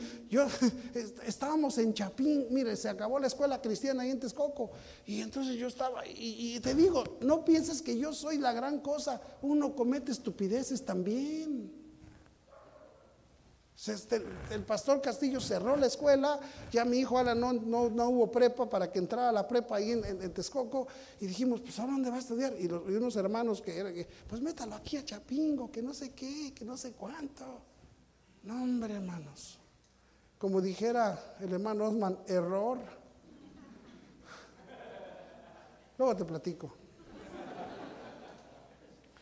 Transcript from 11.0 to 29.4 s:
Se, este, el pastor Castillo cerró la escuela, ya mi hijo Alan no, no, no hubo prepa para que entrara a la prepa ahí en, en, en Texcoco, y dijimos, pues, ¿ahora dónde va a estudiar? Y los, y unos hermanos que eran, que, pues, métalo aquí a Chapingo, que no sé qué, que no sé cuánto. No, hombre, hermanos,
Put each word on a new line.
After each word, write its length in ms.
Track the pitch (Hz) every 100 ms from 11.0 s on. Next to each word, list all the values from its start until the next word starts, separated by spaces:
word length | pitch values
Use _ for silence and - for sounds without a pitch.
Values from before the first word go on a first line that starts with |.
| 185 233 285 311 311 262 190 - - - - - - - _ - - - - - - - - - - - _ -
Se, 140 | -
este, 280 | 208 - 226 190 185 -
el 120 | 214 202
pastor 340 | 214 - 277
Castillo 400 | 277 226 285 254
cerró 380 | - 190 202 285
la 80 | 254
escuela, 520 | - 294 277 277 285 277 - -
ya 140 | 233
mi 140 | 240 247
hijo 200 | 262 254
Alan 220 | 247 233
no, 140 | 247
no, 360 | 240 220 233 240
no 200 | 226 240
hubo 200 | 247 226
prepa 400 | 240 247 247 240
para 220 | 202 175
que 80 | 196
entrara 300 | 180 226 247
a 20 |
la 160 | 214 202
prepa 300 | 240 240 208
ahí 140 | 208
en, 120 | 233
en, 180 | 208 185
en 120 | 180
Texcoco, 520 | 165 175 277 233 269 254 - - -
y 60 | 190
dijimos, 340 | 185 254 233
pues, 180 | - -
¿ahora 140 | 247
dónde 160 | 277 254
va 80 | 247
a 20 |
estudiar? 340 | 254 233 269 202
Y 80 | 175
los, 160 | 170 185
y 60 | 202
unos 200 | 247 214
hermanos 460 | 190 226 233 208
que 160 | 202 165
eran, 160 | 196
que, 120 | 175 170 - -
pues, 140 | 226
métalo 340 | 302 - 226 208
aquí 220 | - 294
a 80 | 269
Chapingo, 680 | 208 - 269 311 285 156
que 100 | 226
no 120 | 247
sé 180 | 285 262
qué, 420 | - 262 294 294
que 120 | - 226
no 100 | 254
sé 160 | 254
cuánto. 540 | 214 202 320 277 - 262 247 - - - - _ _ _ -
No, 180 | 190 240
hombre, 320 | 254 247 220 208
hermanos, 640 | 185 170 143 139